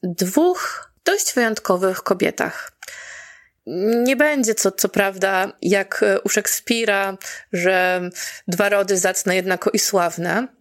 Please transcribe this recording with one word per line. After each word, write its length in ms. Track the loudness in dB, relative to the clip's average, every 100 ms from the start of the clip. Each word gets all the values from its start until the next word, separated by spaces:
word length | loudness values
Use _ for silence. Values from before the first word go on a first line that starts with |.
dwóch 880 | -6 -4 0 4 2 2 -4 -10 -16 _ -2
dość 280 | 0 0
wyjątkowych 680 | 0 0 0 0 2 2 -2
kobietach. 680 | -2 0 0 0 -6 -6 -16 _ -20 -18 -18 -20 -20 -20 _ _ -8 -2 2 2 2
Nie 100 | 4
będzie 400 | 2 2 0 2
co, 160 | 0
co 180 | 2 0
prawda, 640 | 2 0 0 0 0 -2 -2
jak, 420 | 0 0 0 0
e, 180 | 2 2
u 80 | 0
Szekspira, 880 | -2 -2 -6 -2 0 2 0 -2 -6 -14 -16 -8
że 480 | -2 2 2 2 0 -4 -8 -12 -10 -6
dwa 220 | 0 2
rody 280 | 2 2 2
zacne 380 | 2 0 0 0
jednako 340 | 0 0 0
i 100 | 0
sławne 680 | 2 2 0 -2 -2 -2 -4 _